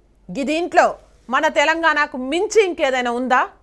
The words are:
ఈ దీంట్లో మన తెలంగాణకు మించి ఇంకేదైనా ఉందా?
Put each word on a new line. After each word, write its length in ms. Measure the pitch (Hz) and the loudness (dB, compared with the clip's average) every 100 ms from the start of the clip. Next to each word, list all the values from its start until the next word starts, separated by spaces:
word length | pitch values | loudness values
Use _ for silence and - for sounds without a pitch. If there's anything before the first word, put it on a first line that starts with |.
| _ _ - 180 | _ _ -12 -6
ఈ 40 | |
దీంట్లో 560 | 269 311 349 349 240 - _ _ - | -4 -2 0 2 2 0 _ _ -6
మన 180 | 262 311 | -2 0
తెలంగాణకు 680 | 302 294 320 330 294 294 262 | 2 0 2 0 0 -2 -4
మించి 480 | 254 330 403 427 | -4 -4 0 2
ఇంకేదైనా 460 | 381 320 277 254 247 | 2 2 -2 0 -2
ఉందా? 380 | 240 254 254 381 - | -4 0 0 0 -6